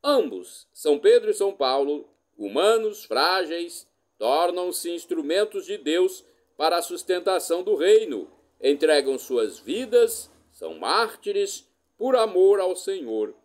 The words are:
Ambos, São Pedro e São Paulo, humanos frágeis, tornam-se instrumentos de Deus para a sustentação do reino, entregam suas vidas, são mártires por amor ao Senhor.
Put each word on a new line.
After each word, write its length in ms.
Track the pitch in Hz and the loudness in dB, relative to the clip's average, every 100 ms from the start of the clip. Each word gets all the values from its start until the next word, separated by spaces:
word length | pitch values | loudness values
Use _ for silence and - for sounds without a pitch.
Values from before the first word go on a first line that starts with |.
Ambos, 640 | 285 277 156 95 90 - _ | 2 2 0 -6 -14 -20 _
São 260 | - 151 143 | -4 0 4
Pedro 320 | 190 240 214 | 6 4 4
e 40 | |
São 180 | 208 196 | -2 -2
Paulo, 560 | 190 135 135 139 147 - _ _ - | 0 0 0 0 -4 -8 _ _ -12
humanos 680 | 101 120 196 226 220 202 | -6 0 2 2 -2 -8
frágeis, 840 | - 113 160 185 160 170 175 - _ _ _ _ | -4 0 2 0 -2 -6 -8 -14 _ _ _ _
tornam-se 720 | 113 147 175 175 180 175 170 | 0 2 0 -2 -6 -6 -8
instrumentos 760 | 170 - 165 143 180 214 196 165 | -10 -6 -6 -2 0 -2 -4 -10
de 100 | 202 | -8
Deus 480 | 139 170 185 190 _ _ _ - | -2 0 0 -2 _ _ _ -4
para 200 | 156 170 | -2 -2
a 60 | |
sustentação 800 | - 175 - 180 185 185 - 170 | -4 -12 -4 -2 0 -2 -2 -4
do 120 | 185 | -2
reino, 560 | 180 175 220 208 110 78 _ _ _ | 0 4 4 4 -8 -10 _ _ _
entregam 580 | 131 143 156 147 135 127 | 0 2 4 4 2 -4
suas 400 | - 123 110 - | -2 -2 -2 -6
vidas, 720 | 113 196 254 240 226 - - _ _ | -8 -6 2 4 4 0 -14 _ _
são 260 | _ 82 80 | _ -12 -8
mártires 880 | 95 190 220 - 202 202 196 - _ _ _ _ | -2 0 0 -6 -6 -4 -4 -8 _ _ _ _
por 160 | 247 254 | 0 2
amor 440 | 220 185 190 202 | 2 4 6 6
ao 160 | 185 180 | 0 -4
Senhor. 580 | - 196 123 110 107 - | -6 -8 -6 -4 -4 -8